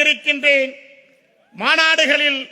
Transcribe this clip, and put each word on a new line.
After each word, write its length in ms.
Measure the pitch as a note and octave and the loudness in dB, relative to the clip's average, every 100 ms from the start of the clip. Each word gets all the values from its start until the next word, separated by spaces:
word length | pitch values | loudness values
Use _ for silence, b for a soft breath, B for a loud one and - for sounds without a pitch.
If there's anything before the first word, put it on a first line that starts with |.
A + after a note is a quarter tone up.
இருக்கின்றேன், 680 | D4+ C#4+ D4+ C#4+ C#4+ C#4 C4 - - - _ _ _ _ _ | 0 -2 -4 -2 2 0 -2 -8 -20 -20 _ _ _ _ _
மாநாடுகளில் 840 | F3 B3+ D#4+ D#4+ D#4+ C#4+ C#4+ D4 C4+ B3+ | -6 -2 2 2 0 0 0 0 -4 -8